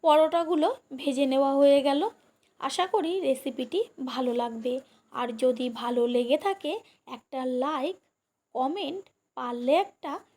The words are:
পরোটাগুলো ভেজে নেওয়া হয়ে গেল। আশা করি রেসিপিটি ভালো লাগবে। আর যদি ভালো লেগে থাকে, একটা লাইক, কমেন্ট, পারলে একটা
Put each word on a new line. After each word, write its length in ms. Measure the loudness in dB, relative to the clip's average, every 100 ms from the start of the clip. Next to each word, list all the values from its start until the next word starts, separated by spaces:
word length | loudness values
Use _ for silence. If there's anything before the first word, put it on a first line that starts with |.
পরোটাগুলো 640 | 6 6 6 2 0 2 2 -2 _
ভেজে 320 | -6 -4 0 0
নেওয়া 260 | 2 2
হয়ে 260 | 6 6 6
গেল। 200 | 4 0 0 -6 _ _ _ _
আশা 280 | -8 -2 0
করি 340 | 0 0 -2
রেসিপিটি 600 | 0 -2 -4 -6 -6 -4 -4 -6
ভালো 280 | -10 -4 -2
লাগবে। 480 | -2 -4 -4 -6 -6 -8 _ _
আর 180 | -8 -6 0
যদি 300 | 0 0 -4
ভালো 360 | -4 -4 0 0
লেগে 320 | 0 2 0
থাকে, 340 | 0 -4 -6 -8 -10 _ -18
একটা 340 | -18 _ -6
লাইক, 520 | -4 -2 -2 -2 -4 -8 _ _ _ _ _
কমেন্ট, 500 | -4 -2 -2 -6 -8 -12 _ _ -10
পারলে 360 | -8 -4 2
একটা 400 | 2 2 _ -12 -12 _